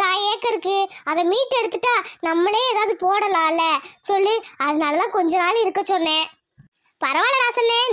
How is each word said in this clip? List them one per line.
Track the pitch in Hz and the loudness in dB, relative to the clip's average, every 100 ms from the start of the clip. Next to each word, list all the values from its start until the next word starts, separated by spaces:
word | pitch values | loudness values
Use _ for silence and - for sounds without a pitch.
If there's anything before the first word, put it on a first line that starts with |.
கால் | 381 381 415 | 0 0 0
ஏக்கருக்கு, | 427 480 370 349 392 392 - - | -2 -2 -2 0 0 0 -4 -4
அதை | 320 349 | -2 0
மீட்டு | 427 539 508 | 0 0 0
எடுத்துட்டா | 440 359 494 466 - - 339 | -2 -2 0 0 -2 -6 -2
நம்மளே | 330 359 415 508 | 0 2 2 0
ஏதாவது | 427 415 381 359 | 0 0 0 0
போடலாம்ல | 403 415 370 320 330 330 294 - - - | 0 0 0 2 0 0 -2 -4 -16 -2
சொல்லு, | 392 392 453 440 - 285 | 0 2 0 -4 -6 -2
அதனாலதான் | 302 302 311 403 403 | 0 0 0 0 0
கொஞ்ச | 339 359 | 0 2
நாள் | 349 453 | 0 0
இருக்க | 415 381 392 | 0 -2 -2
சொன்னேன். | 381 320 311 320 - _ _ - _ _ _ | 0 0 0 -2 -8 _ _ -20 _ _ _
பரவாயில்ல | - 415 466 539 480 | -2 0 2 2 0
ராசனே, | 480 466 466 494 | 0 0 2 2